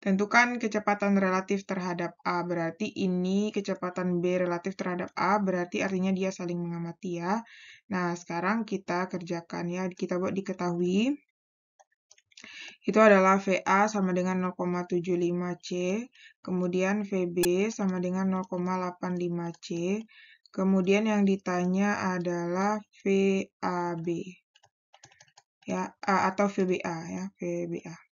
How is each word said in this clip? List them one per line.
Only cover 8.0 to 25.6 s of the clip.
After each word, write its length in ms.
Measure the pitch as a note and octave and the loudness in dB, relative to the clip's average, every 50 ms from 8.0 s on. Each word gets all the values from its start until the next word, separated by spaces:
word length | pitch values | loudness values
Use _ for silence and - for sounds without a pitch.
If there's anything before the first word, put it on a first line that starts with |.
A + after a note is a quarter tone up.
| F3+ F3 | -2 -2
sekarang 560 | F3 E3+ - - E3+ E3+ E3+ F#3 G#3+ A#3 A3 G3+ | -4 -4 -6 -6 -6 -4 -2 0 0 -2 -2 -2
kita 400 | G#3 F#3+ - - F#3 F3 F#3 F#3 | -4 -6 -4 -2 -2 -2 -2 -2
kerjakan 640 | - F3+ F3+ E3 F3+ E3+ E3+ _ - E3+ F3 E3+ | -4 -8 -6 -6 -6 -8 -6 _ -8 -6 -6 -4
ya, 160 | F3 F3+ F#3 F#3 | -4 -4 -4 -4
kita 320 | F3+ _ - F3+ F#3 F3 | -4 _ -4 -2 -2 -2
buat 160 | F#3 F#3 - | -2 -2 -2
diketahui. 800 | F#3+ G3 - F#3 - F3+ F3 F3 E3+ F3+ F3+ F3+ G3 A3+ C4 D4 C#4+ _ _ _ _ _ _ _ _ _ _ _ _ - _ _ _ _ _ - _ _ _ _ - - - - - - - - _ _ | -4 -4 -6 -4 -2 -2 -2 0 0 0 2 4 4 2 2 0 -2 _ _ _ _ _ _ _ _ _ _ _ _ -20 _ _ _ _ _ -20 _ _ _ _ -20 -20 -20 -18 -16 -16 -18 -18 _ _
Itu 160 | - F#3+ G#3+ | 0 6 8
adalah 400 | A3 A3 G#3 G3 F#3+ F#3+ F#3+ G3 | 8 10 10 8 8 6 6 4
V 240 | G3 - F#3 - - | 4 2 0 0 2
A 240 | - F#3+ G3 G3+ G#3+ | 2 4 4 4 2
sama 240 | G#3+ G#3 F#3+ F#3 | 2 0 0 0
dengan 320 | F#3 F#3 F3+ F#3 F#3 F#3 F#3 | 0 0 0 0 0 0 -2
nol 80 | F#3 F3+ _ | -2 -4 _
koma 240 | F#3 F3+ F3+ F3+ F3+ | -2 -2 -2 -2 -2
tujuh 320 | F3 - F3+ E3+ F3+ F3+ | -2 -2 -2 0 0 0
lima 400 | F3 F3 E3+ F3 F3 F3+ F3+ F3 E3+ - | 0 2 0 0 0 -2 -4 -6 -8 -8
C, 400 | - G3 F3+ F3+ F3+ F#3+ G#3+ A#3+ C4 _ - - - _ _ _ | -6 -4 -2 -2 0 -2 -2 -4 -8 _ -20 -20 -20 _ _ _
kemudian 640 | - F#3 F3+ F3+ F3+ F3 F#3 F#3 F#3+ G3+ G#3+ G#3 G3 | -4 -2 0 0 0 0 0 2 2 0 0 -2 -2
V 240 | G3+ F#3+ F3+ F3 | -2 -2 -2 0
B 400 | E3+ F3+ F3 F3 F3+ F#3 G3 A3 | 0 2 2 2 4 2 2 0
sama 320 | A3 - G#3 F#3+ F#3 F#3 F3+ | -2 -2 -2 0 0 0 -2
dengan 240 | F3+ F3+ F#3 F#3+ F#3+ | -2 -2 0 0 0
nol 160 | F#3+ F#3 F#3 | 0 -2 -2
koma 320 | - - F3+ F3+ F#3 F#3 | -4 -4 -4 -2 -2 -2
delapan 400 | F#3 F#3 F3+ F3+ - - F3+ F3+ | -2 -2 -4 -6 -6 -6 -4 -4
lima 320 | F3+ F3 F3 F3 F3 E3+ E3+ E3 | -2 -2 -4 -4 -4 -4 -6 -8
C, 480 | - - - F3+ E3+ E3+ F3+ G3 G#3+ A3 A3 - - - - - _ _ _ | -10 -10 -8 -6 -4 -2 -2 -2 -2 -4 _ -18 -20 -20 -20 -20 _ _ _
kemudian 560 | _ - F#3+ F#3+ F#3+ F#3+ F#3 F3+ G3 G3+ A3 A3 | _ 0 2 4 4 4 4 4 4 4 4 2
yang 160 | G#3+ G#3 G3+ | 2 4 4
ditanya 880 | G3 G3 G3 _ - F3+ F3+ F3+ F3+ F3+ F#3+ G3 G#3 G3+ - G#2 F#3+ | 4 2 2 _ -2 -2 0 0 2 2 2 2 2 0 0 -2 -2
adalah 640 | F#3 F3+ F3 F3 F3 F3 E3+ E3+ F3 F#3 F#3+ G#3 G#3+ G#3+ G#3 _ _ - | -2 -2 -2 -2 -2 -2 -2 -2 -2 0 0 0 0 -2 -6 _ _ -6
V 40 | - G3+ G3 G3 G3 G3 F#3+ F#3+ G3 - _ _ - | 0 2 2 4 4 4 2 2 0 -4 _ _ -4
A 320 | F#3 F3+ F3 F3 F3 F3 | -4 -2 -2 -2 -2 -4
B. 400 | E3+ E3 F3 E3+ E3 - F#3 F3+ _ _ _ _ _ _ _ _ _ _ _ _ - - - _ _ - _ _ - _ _ _ _ | -4 -4 -4 -4 -4 -4 -10 -14 _ _ _ _ _ _ _ _ _ _ _ _ -20 -20 -20 _ _ -20 _ _ -20 _ _ _ _